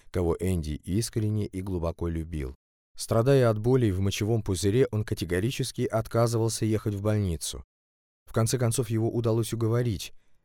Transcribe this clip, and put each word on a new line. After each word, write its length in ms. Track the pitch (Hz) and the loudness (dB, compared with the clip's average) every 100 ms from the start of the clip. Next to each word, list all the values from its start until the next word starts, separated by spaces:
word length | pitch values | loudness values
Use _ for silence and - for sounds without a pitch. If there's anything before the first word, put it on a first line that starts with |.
| - | -8
кого 260 | 92 85 80 | -2 0 0
Энди 360 | 92 90 73 73 | 0 0 -2 -6
искренне 720 | - 98 113 113 107 107 - | -4 -2 -2 -2 -2 -2 -4
и 160 | 95 | -6
глубоко 460 | 98 90 82 - 85 | -6 -4 -4 -4 -4
любил. 480 | 82 80 80 65 - _ _ _ - | -4 -4 -6 -8 -10 _ _ _ -12
Страдая 520 | - 113 123 139 120 | 0 2 4 6 4
от 80 | 107 | 2
болей 320 | 113 131 113 | 2 4 4
в 80 | 92 | 2
мочевом 420 | 98 - 104 117 | 0 0 0 0
пузыре, 460 | 98 90 101 117 135 | 0 0 2 4 2
он 140 | 107 | 0
категорически 800 | 104 101 82 87 113 - 127 - | -2 -4 -2 0 0 -2 -4 -4
отказывался 840 | 123 110 110 117 117 113 113 - 110 | -2 -2 -2 0 2 2 0 0 0
ехать 300 | 107 110 101 | 0 0 -2
в 80 | |
больницу. 600 | 104 107 98 80 - 65 - _ _ _ _ _ - | 0 2 0 -2 -6 -10 -14 _ _ _ _ _ -4
В 80 | |
конце 240 | 113 113 120 | 0 2 2
концов, 320 | 120 113 110 | 0 0 0
его 180 | 113 113 | 0 0
удалось 460 | 117 113 113 110 | 0 0 0 0
уговорить, 600 | 113 110 117 120 90 - - _ _ | -2 0 0 0 -4 -8 -16 _ _